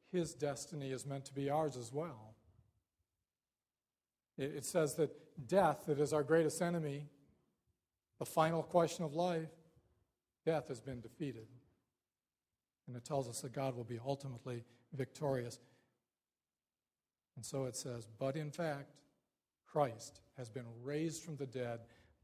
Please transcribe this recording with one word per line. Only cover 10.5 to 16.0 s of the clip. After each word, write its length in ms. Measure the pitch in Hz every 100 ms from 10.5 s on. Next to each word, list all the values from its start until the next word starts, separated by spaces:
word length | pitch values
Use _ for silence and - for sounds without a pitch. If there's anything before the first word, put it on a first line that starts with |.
| 156 -
has 140 | 120
been 200 | 135 123
defeated. 460 | 113 - 147 113 107 120 - _ _ _ _ _ _ _ _ _ _ _ -
And 80 | 123
it 80 |
tells 240 | - 139 120
us 140 | 117
that 100 | 131
God 240 | 123 135 123
will 80 |
be 160 | 110 117
ultimately 600 | 127 139 139 120 131 120 - - _
victorious. 680 | 135 127 - 151 131 120 - - _ _ _